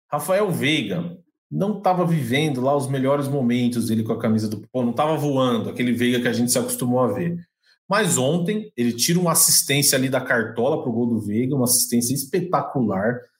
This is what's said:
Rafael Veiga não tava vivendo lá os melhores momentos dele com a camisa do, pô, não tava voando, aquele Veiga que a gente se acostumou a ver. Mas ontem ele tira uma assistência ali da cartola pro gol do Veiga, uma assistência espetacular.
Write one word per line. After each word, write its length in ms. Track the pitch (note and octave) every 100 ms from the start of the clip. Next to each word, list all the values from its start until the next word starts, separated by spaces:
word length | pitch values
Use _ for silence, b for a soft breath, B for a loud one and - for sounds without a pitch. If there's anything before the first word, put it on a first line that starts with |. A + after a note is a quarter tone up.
| _
Rafael 400 | F3 - F#3+ G#3
Veiga 640 | C3+ C3 D#3 G#2 E2+ E2+ - _ _ -
não 300 | D3 G3+ G3
tava 240 | F#3 F3+
vivendo 560 | E3 D#3+ A#2 C3+ D#3 B2+
lá 160 | C3 C#3+
os 120 | B2+
melhores 400 | C3+ C3 C#3+ C3
momentos 580 | C#3+ A#2+ B2 A#2+ A#2 A2
dele 160 | A2+
com 100 | A2+
a 60 | A2+
camisa 300 | A#2 A2 G#2+
do, 180 | G#2+ -
pô, 100 | B2+
não 100 | A#2+
tava 240 | A#2+ D#3 D3+
voando, 520 | C#3+ C3 B2+ A2+ G2
aquele 240 | - B2
Veiga 280 | A2+ B2 B2
que 80 | B2
a 40 |
gente 180 | A2+ A#2+
se 80 | C3
acostumou 420 | A#2+ - B2 B2
a 120 | B2
ver. 240 | G#2 E3+ F3 - _ b b -
Mas 280 | G3+ F#3 B2+
ontem 560 | B2+ F3 F3 G#3+ G#3+ -
ele 160 | A#2+
tira 260 | A#2 D3 F3
uma 140 | E3+
assistência 640 | D#3+ - - - C#3 C#3 C3+
ali 120 | B2+
da 120 | B2+
cartola 600 | - B2 A2 A#2 C3 D#3
pro 100 | C3+
gol 140 | A2+ A#2+
do 140 | A2
Veiga, 340 | G2+ G#2+ C3
uma 100 | C#3+
assistência 500 | A#2 - - A#2+ A#2
espetacular. 1080 | D3 - F#3 F3 C#3 - C#3+ A2 F#2+ G#2+ B2 B